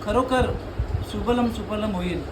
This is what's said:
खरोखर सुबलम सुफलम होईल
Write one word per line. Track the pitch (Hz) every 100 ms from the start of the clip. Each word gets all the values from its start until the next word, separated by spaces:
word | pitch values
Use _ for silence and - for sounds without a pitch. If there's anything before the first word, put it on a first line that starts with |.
खरोखर | 208 233 254 254 - - - - - - -
सुबलम | 214 202 240 233
सुफलम | 214 202 214 214 185
होईल | 180 160 143